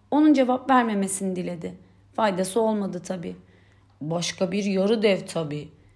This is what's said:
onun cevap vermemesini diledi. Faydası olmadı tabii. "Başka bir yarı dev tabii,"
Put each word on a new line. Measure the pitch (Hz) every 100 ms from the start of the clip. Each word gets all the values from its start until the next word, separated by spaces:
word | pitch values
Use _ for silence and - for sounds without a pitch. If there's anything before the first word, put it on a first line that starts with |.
| -
onun | 285 311
cevap | 269 247 254 -
vermemesini | 254 226 202 190 - 190 185
diledi. | 175 170 180 180 - _ _
Faydası | - 214 180 185 233
olmadı | 220 208 190 175 -
tabii. | 185 185 180 _ _ _ _ _ -
"Başka | 151 170 170 - 185
bir | 202
yarı | 202 190 196 226
dev | 208 185 -
tabii," | 170 151 147 147 _ _